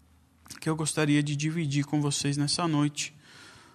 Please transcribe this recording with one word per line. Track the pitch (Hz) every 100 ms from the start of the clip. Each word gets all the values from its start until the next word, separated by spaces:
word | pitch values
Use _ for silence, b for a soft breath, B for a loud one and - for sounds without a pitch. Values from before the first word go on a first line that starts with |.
| _ _ _ _ - -
que | 160
eu | 160
gostaria | 156 - 151 147
de | 147 147
dividir | 156 165 151 143 139
com | 151
vocês | 143 143 143 143
nessa | 143 160 170
noite. | 147 147 147 - b b b b b b